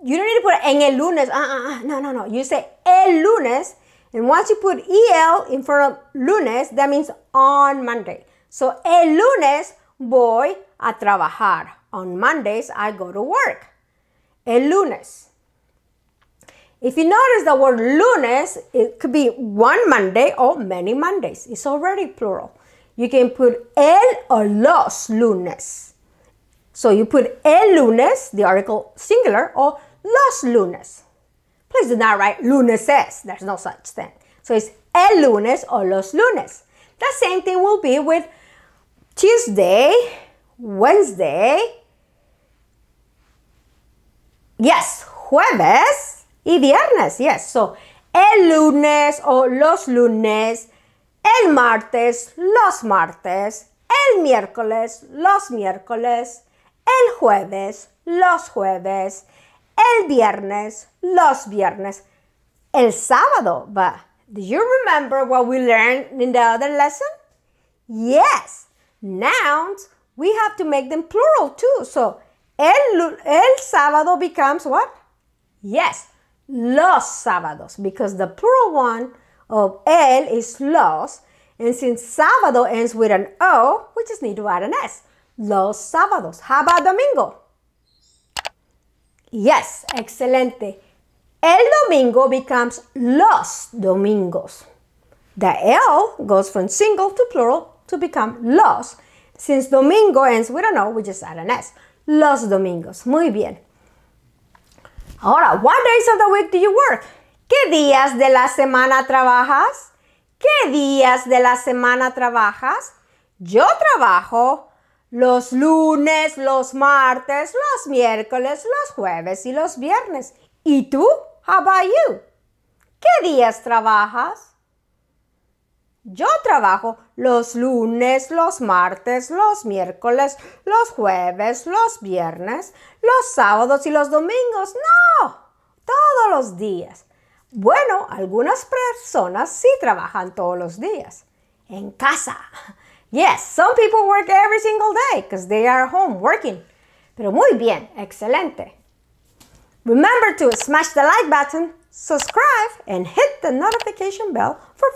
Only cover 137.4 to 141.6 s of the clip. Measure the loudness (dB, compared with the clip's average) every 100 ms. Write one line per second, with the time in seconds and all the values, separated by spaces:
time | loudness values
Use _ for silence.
137.4 | _ -4 0 2 2 -2 -6 -10 -6 -4
138.4 | -2 -4 -4 -4 -4 -6 -6 -4 -4 -4
139.4 | -8 -2 0 0 0 -4 -6 -10 -10 -8
140.4 | -6 -6 -8 -10 -10 -10 -12 -20 _ _
141.4 | _ _